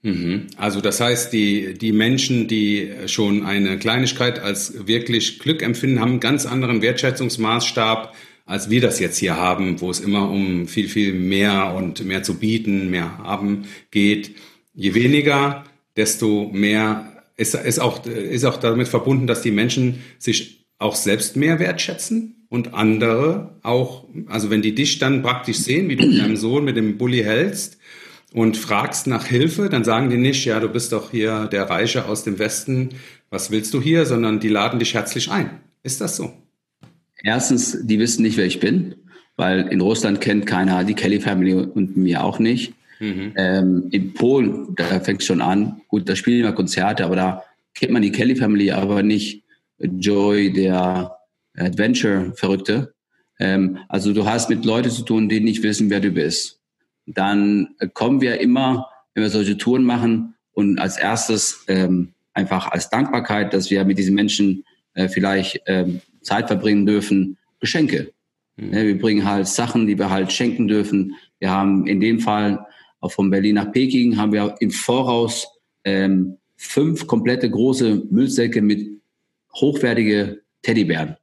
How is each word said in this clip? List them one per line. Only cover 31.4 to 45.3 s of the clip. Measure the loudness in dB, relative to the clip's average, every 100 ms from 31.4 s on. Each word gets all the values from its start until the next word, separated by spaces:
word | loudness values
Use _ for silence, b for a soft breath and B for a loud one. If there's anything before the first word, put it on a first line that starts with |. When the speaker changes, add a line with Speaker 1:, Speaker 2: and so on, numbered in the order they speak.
| -2
Speaker 1:
der | -2 -2
Reiche | 0 0 0 -2
aus | -4
dem | -4 -4
Westen, | -4 -4 -4 -2 -2 -8 B B B
was | -10 -4
willst | -4 -2
du | -2
hier?“, | 2 2 2
sondern | 2 0 0
die | 2
laden | 2 2 0
dich | -2
herzlich | -2 -4 -6 -2
ein. | -2 -4 -8 _ _
Ist | -10 -6
das | -6 -6
so? | -10 -12 _ _ _ _ -20 _ _ -8
Speaker 2:
Erstens, | -2 0 2 2 0 -4
die | 0 2
wissen | 2 2
nicht, | 2 2
wer | 0
ich | 0
bin, | 0 0 0 -8 b b b
weil | -4 0 2 2
in | 2
Russland | 2 2 0 0
kennt | 0 0 0
keiner | 0 2 2
die | 0
Kelly | 0 0 0
Family | 0 2 2
und | 2 0 -2 -2 2
mir | 2 2
auch | 0 0
nicht. | 0 0 -4 -12 B B
Speaker 1:
Mhm. | -6 -6 -6 -2
Speaker 2:
Ähm, | 0 2 2 2 0
in | -2 -2
Polen, | 0 2 4 2 -2 -8 -4
da | -2 0
fängt's | -2 -4
schon | 0